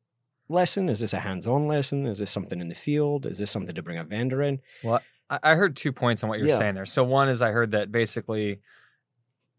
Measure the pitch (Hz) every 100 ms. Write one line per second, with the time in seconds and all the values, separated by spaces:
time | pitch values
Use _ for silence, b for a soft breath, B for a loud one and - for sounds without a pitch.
0 | _ _ _ _ - 170 175 202 185 104
1 | 113 92 98 92 104 139 151 151 135 143
2 | 135 101 101 - 92 90 85 85 - 147
3 | 147 143 135 98 101 104 87 85 85 82
4 | 80 104 127 131 143 135 b b 113 117
5 | b b - 139 151 160 190 131 147 131
6 | 120 113 110 107 147 120 104 95 98 143
7 | 127 135 135 120 117 113 113 107 101 117
8 | 113 117 110 110 104 98 b b b b
9 | _ _ _ _ _